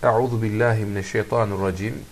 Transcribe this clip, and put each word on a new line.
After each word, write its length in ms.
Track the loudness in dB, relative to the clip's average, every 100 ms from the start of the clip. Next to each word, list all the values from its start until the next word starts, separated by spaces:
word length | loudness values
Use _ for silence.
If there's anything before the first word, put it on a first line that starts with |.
"Euzu 380 | 4 4 2 0
billahi 440 | 0 2 2 2 0
mineşşeytanirracim" 1200 | -4 -4 -4 0 0 0 0 0 0 -4 -6 -12